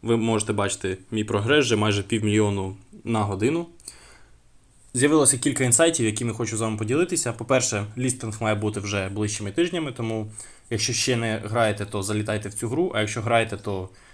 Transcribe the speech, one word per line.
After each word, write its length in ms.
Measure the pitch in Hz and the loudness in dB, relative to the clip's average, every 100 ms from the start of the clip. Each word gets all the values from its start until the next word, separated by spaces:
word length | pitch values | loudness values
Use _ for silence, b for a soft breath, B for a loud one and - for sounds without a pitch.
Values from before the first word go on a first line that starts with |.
Ви 160 | 110 117 | 2 2
можете 360 | 113 110 101 | 4 2 0
бачити 440 | 104 101 - 95 92 - | 0 0 -2 -4 -6 -4
мій 120 | 110 | -4
прогрес, 420 | 107 104 107 147 123 | 0 0 4 4 4
вже 100 | 110 | 2
майже 280 | 107 101 | 4 2
півмільйону 720 | 98 113 107 104 104 101 95 98 - 214 | 0 0 2 4 2 0 -4 -8 -16 -14
на 180 | - 110 | -2 0
годину. 440 | 104 95 117 165 170 - B B B B B B _ - _ _ - | 0 0 0 0 -4 -12 B B B B B B _ -20 _ _ -10
З'явилося 440 | 123 139 156 139 127 | 0 4 6 4 4
кілька 260 | 143 131 | 0 2
інсайтів, 420 | 127 113 165 165 113 | 2 4 4 4 0
якими 280 | 107 120 | 0 -4
хочу 240 | 110 113 110 | -4 -4 -2
з 40 | |
вами 160 | 113 107 | -2 -2
поділитися. 560 | 107 135 180 175 - | 0 0 0 0 -2
По-перше, 520 | 110 117 131 123 107 104 107 | -4 2 2 2 -2 -4 -4
лістинг 400 | 127 - 110 107 | -2 -2 -6 -2
має 140 | 110 104 | 0 0
бути 240 | 107 104 | 0 -2
вже 300 | 98 101 95 | -2 -2 -2
ближчими 420 | 101 104 104 104 | -2 -2 -2 -6
тижнями, 400 | 98 175 175 151 | -2 0 0 -6
тому 400 | 120 113 113 107 107 B B B | -6 -4 -2 -4 -10 B B B
якщо 240 | 113 - | -2 -2
ще 220 | 117 - 123 | 0 0 0
не 260 | 113 110 - | 0 -2 -2
граєте, 400 | 113 113 104 101 | 2 2 2 -4
то 180 | 104 | -4
залітайте 460 | 98 104 104 104 101 | -2 -2 -2 -4 -4
в 40 | |
цю 160 | - 117 | -6 -4
гру, 220 | 135 185 113 | 0 0 0
а 40 | |
якщо 220 | 104 120 | -2 -2
граєте, 360 | 110 117 110 101 | 2 2 2 -4
то 320 | - 98 92 b b | -6 -6 -6 b b